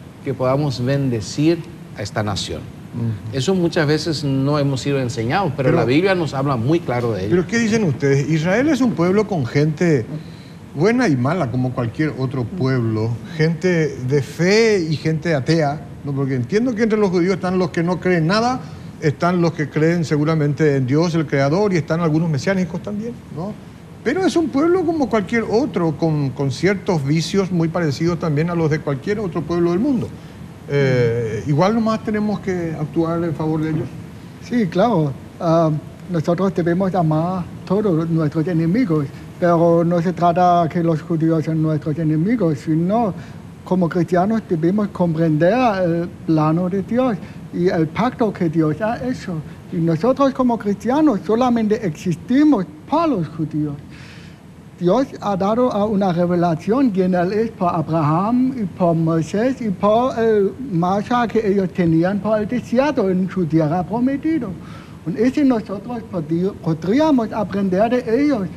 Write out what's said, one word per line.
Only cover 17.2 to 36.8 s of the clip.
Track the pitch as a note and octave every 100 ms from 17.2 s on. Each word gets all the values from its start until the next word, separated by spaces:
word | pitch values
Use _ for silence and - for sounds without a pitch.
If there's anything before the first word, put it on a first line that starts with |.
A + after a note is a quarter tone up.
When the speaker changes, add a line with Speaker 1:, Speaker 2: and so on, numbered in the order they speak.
| F3
Speaker 2:
están | F#3+ F3+ F#3
los | F3+
que | -
no | E3+ F3+
creen | F3+ F3 D#3
nada, | G#3 A#3+ B3+ - - - -
están | D#3 B2+ E3+ F3+
los | E3+
que | D#3 C#3
creen | D3+ D#3 F3
seguramente | D3+ D3+ D3+ D#3+ D3 C#3+ D#3 C#3
en | B2+
Dios, | D3 F3
el | E3 C#3+
Creador, | C#3+ C#3 E3+ G#3
y | F3+
están | - E3
algunos | E3+ D#3 E3+
mesiánicos | C#3+ - F#3+ F3 F3
también, | - G#3 A3+ A#3 - D3+
¿no? | G3 G#3+ - - - -
Pero | G#3+ E4+ F4+
es | E4+
un | D#4
pueblo | C4+ E4+ F#4
como | D#4+ E4 A#3+
cualquier | A3+ G3 A#3 A3
otro, | G#3 C#4 - E3 D3
con, | E3 D3+ C#3
con | - C#3
ciertos | A#2+ F3+ G3+ - E3
vicios | C3+ D#3+ D#3+ G3 F#3+
muy | F3 E3
parecidos | F3+ D#3+ C3+ E3 E3+
también | E3+ C#3+ E3+
a |
los | E3+ D#3
de | D3+
cualquier | D3 C3+ F#3 G#3
otro | G3 E3+
pueblo | D3 F3 E3+
del | F3
mundo. | C#4+ A#3+ A2+ - - - - - -
Eh, | C#3+ C3+ B2+ A#2 A#2 A2+ A2 A#2
igual | D3 F#3
nomás | A#3 A3 A3
tenemos | A3+ G#3+ G#3+ F#3+
que | - F3+ E3 D3
actuar | D3 E3 E3 E3+
en | E3+
favor | D3 D#3 D#3+
de | D#3
ellos. | D#3 - - - - - - -
Speaker 3:
Sí, | B3 F#3
claro. | F3 A#3 F#3+ D3 B2 - -
Ah, | E3+ E3 D#3+ D3+ - - -
nosotros | F3 F3 E3+ F#3+
debemos | F#3 E3 E3+